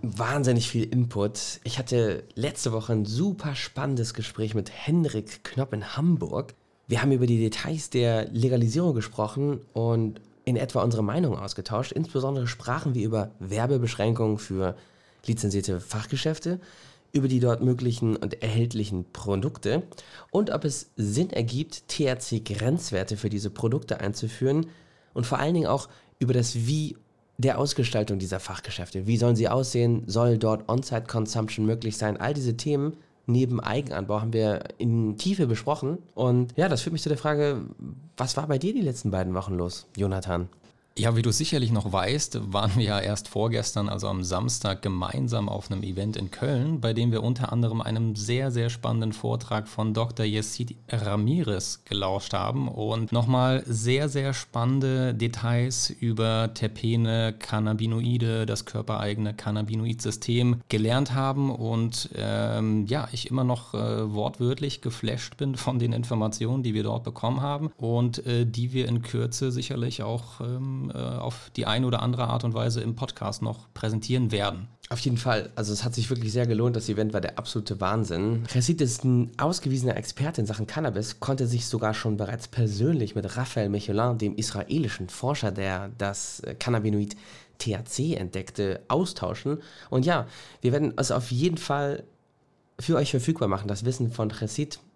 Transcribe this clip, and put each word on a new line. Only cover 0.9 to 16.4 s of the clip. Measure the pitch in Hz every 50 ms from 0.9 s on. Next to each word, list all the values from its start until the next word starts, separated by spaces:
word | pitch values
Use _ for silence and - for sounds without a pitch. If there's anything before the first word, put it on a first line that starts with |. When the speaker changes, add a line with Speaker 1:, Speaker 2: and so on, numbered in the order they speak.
| - 127 120 120 - 104 101 104 104 - - - - - _
Speaker 1:
Ich | 117 - -
hatte | 127 - 127 120 113 107 92 - - - -
letzte | - 117 143 - - - 131
Woche | 113 113 107 -
ein | 117 110 107
super | 101 107 117 165 202 190 - - 151 139
spannendes | 123 - - - 135 135 139 135 123 117 117 -
Gespräch | - 110 - - - 110 107 107
mit | 113 95 - -
Henrik | - - - 156 175 165 147 - 110 104 - - - _
Knopp | - - 127 135 135 -
in | 104 101 - -
Hamburg. | 127 147 175 175 131 87 76 - 95 147 - - _ _ _ _ _ _ -
Wir | 117 117 107
haben | 139
über | 135 127 123 120
die | 120 113
Details | 113 110 107 - - 147 160 156 147 -
der | - 127 120 117 113 110 110 -
Legalisierung | - 117 113 127 127 123 117 110 107 123 175 175 147
gesprochen | 117 107 - - - 107 107 - 135 139 147 143 123 120 - _
und | 113 113 117 117 117 113 110 104 - - - _ _ _
in | - 123
etwa | 117 - 123 - 123
unsere | 95 120 117 110 107
Meinung | 101 113 160 180 143 101 71
ausgetauscht. | 95 98 - - 92 - 107 107 127 -
Insbesondere | - - 160 165 - 135 131 135 139 135 123 117
sprachen | - - - 120 123 151 165 151 127
wir | 123 101
über | 92 87 110 98 95 - -
Werbebeschränkungen | - 95 98 107 113 127 143 131 120 113 - - 104 110 113 117 117 110 107 104
für | - - 95 95 95 90 87 - - - _ _ _ _ _ _ - -
lizenzierte | 117 117 - 104 95 101 95 - 95 87
Fachgeschäfte, | 101 - - 113 110 - - 135 - 156 160 -